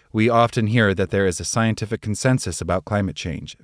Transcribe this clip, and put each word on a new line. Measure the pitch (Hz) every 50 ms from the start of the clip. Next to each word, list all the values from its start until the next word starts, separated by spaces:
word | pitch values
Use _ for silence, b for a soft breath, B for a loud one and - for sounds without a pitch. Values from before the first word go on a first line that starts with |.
| _ _
We | - 110 110 120
often | 117 117 117 117 - 131 110 104
hear | 110 123 110 101 98
that | 87 98 -
there | - 98 98
is | 95 85 -
a | 87
scientific | - - 117 113 113 107 - 113 101 113 -
consensus | - 107 104 - - 131 127 127 - - 85 -
about | 90 85 87 92 -
climate | - 107 104 101 92 76
change, | - - 90 76 - - 76 - _